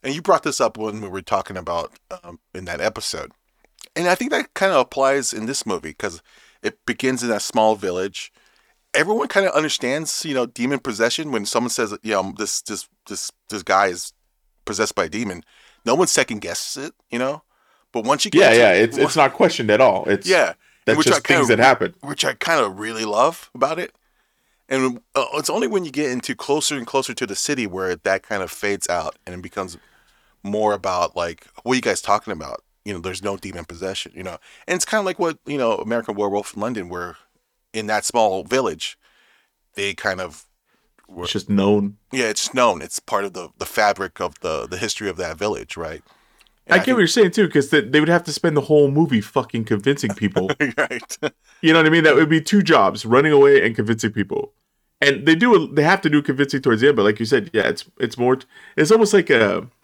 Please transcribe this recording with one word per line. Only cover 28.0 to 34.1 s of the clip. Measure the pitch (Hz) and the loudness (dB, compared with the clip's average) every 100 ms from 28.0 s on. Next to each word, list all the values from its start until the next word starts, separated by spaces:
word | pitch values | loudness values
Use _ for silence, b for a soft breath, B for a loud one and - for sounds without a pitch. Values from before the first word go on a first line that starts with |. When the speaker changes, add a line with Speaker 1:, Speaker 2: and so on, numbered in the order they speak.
| 101 95 | -2 -2
Speaker 1:
kind | _ 104 | _ -8
of | 90 | -6
fades | - 104 101 - | -6 -4 -4 -4
out | 87 78 - - | -4 -6 -12 -18
and | |
it | 90 | -16
becomes | 90 - 92 85 _ _ _ _ _ _ 98 | -12 -10 -10 -12 _ _ _ _ _ _ -8
more | 104 107 | -2 0
about, | 101 95 90 87 87 | 0 -2 -2 -2 -4
like, | 85 82 _ - | -6 -8 _ -14
"What | 120 | -2
are | 127 | 0
you | |
guys | 117 92 | 0 -2
talking | - 104 - | 0 -2 -2
about? | 90 73 60 _ _ | -10 -10 -14 _ _
You | - | -12
know, | 95 | -8
there's | 90 92 | -8 -6
no | 101 98 | -6 -8
demon | 98 87 85 | -10 -14 -16
possession," | 85 92 95 - | -10 -10 -8 -12